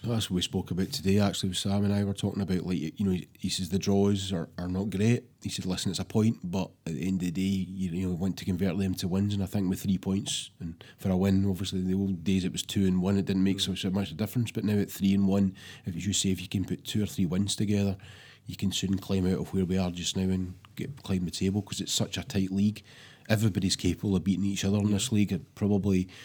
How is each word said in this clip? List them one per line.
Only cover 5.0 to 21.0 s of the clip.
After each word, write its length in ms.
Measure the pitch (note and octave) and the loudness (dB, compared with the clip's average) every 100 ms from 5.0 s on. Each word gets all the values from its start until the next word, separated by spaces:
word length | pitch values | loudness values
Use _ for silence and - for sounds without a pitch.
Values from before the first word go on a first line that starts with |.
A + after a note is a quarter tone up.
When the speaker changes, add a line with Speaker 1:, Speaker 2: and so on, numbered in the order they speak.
| A2 A#2+ - _ | 4 2 -2 _
Speaker 1:
He 80 | F#2+ | -8
said, 160 | - F#2 | -6 -4
"Listen, 240 | F2+ G2 | -2 -2
it's 80 | F2 | -4
a 60 | |
point, 340 | F2+ A2 A2 - | -2 2 2 2
but 260 | F#2 F#2+ - _ E2 | -4 -4 -4 _ -8
at 80 | |
the 120 | C#2+ F2+ | -4 -2
end 140 | F#2+ | -2
of 60 | F2 | -2
the 40 | |
day, 340 | E2+ F#2+ F#2+ F#2 | -2 0 0 -4
you, 220 | F#2+ F#2 | -4 -4
you 120 | E2+ | -2
know, 60 | F#2+ | -2
we 40 | |
want 240 | E2+ F#2+ - | -2 -2 -2
to 60 | |
convert 340 | - F2 F#2+ F2+ | -4 0 0 0
them 160 | F#2+ | -2
to 140 | F2+ F#2+ | -2 -2
wins." 260 | F#2+ G2+ | 0 0
And 80 | G#2 | 0
I 40 | F#2+ | -2
think 220 | G#2 F#2 | 0 0
with 140 | F#2 | 0
three 160 | G2+ F#2 | 0 0
points, 520 | F#2+ G2 - - - - | 2 -2 -2 -6 -8 -10
and 220 | E2+ E2+ - - | -12 -12 -18 -6
for 120 | G2 | 0
a 60 | F#2 | 4
win, 280 | G2 G2 G2 | 4 4 2
obviously, 300 | F2+ F#2+ F#2+ | 0 -2 -2
in 80 | F#2 | 0
the 60 | F#2+ | 0
old 240 | G2 F2+ | 0 -2
days 220 | E2+ F#2+ | 0 0
it 80 | F2 | 0
was 100 | - | -4
two 240 | - G2+ F#2+ | -4 2 4
and 160 | F#2 | 4
one, 160 | F#2 G2 | 2 2
it 60 | F#2+ | 2
didn't 160 | F#2+ | 2
make 140 | G2 F#2+ | 2 2
Speaker 2:
Mm. 40 | |
Speaker 1:
so, 120 | F#2 | -2
so 160 | F#2 F#2+ | -2 -2
much 220 | F#2+ G2 | -2 -2
of 20 | |
a 40 | D#2 | -4
difference. 340 | G#2+ B2+ A2+ | -2 -2 -2
But 120 | - | -2
now 140 | G#2+ G#2 | 0 2
at 120 | F#2+ | 0
three 220 | - G2 | 2 4
and 140 | G2 G2 | 4 4
one, 280 | G2 G2 - - - | 4 2 0 -18 -12
if, 120 | - F2 | -8 -4
as 100 | F#2+ | -2
you 60 | |
say, 180 | F#2+ G2+ | 0 0
if 100 | F#2 | -2
you 80 | F#2 | -2
can 160 | G2+ | -4
put 200 | F2+ F2+ | -2 -6
two 180 | - A2 | -4 -2
or 40 | G2+ | -2
three 200 | - F2+ | 0 0
wins 300 | F#2 G2+ - | 0 0 0
together, 400 | G#2 G2+ G2 F#2+ - - - - - | 0 2 2 -2 -10 -20 -20 -20 -14
you 80 | - | -4
can 140 | G2 | -2
soon 260 | - F#2 F#2+ | -2 0 -2
climb 280 | - G2 F2+ | 0 2 2
out 140 | F#2 | 0
of 120 | - | 0
where 120 | F#2+ F2 | 0 2
we 100 | F#2+ | 2
are 120 | F2+ | 0
just 260 | F2 F2 F#2+ | -2 -4 0
now 60 | F#2 | 0
and 220 | F#2 F#2 - - - | 0 -2 -10 -16 -10
get, 260 | - - | -10 -8